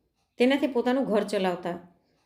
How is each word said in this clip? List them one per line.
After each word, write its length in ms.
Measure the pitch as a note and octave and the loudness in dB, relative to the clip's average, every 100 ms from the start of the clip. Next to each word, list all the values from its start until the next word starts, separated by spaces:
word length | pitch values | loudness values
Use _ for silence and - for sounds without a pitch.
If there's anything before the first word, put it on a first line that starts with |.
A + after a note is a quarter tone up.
| _ _ _ - | _ _ _ 0
તેનાથી 280 | B3 C#4 C#4 | 2 2 0
પોતાનું 380 | B3 A#3+ C4+ | 0 0 0
ઘર 200 | G3 G#3 | 0 0
ચલાવતા 540 | G#3 G#3 F#3+ F3 F3+ F3+ - _ _ _ | 0 0 0 -2 -6 -8 -12 _ _ _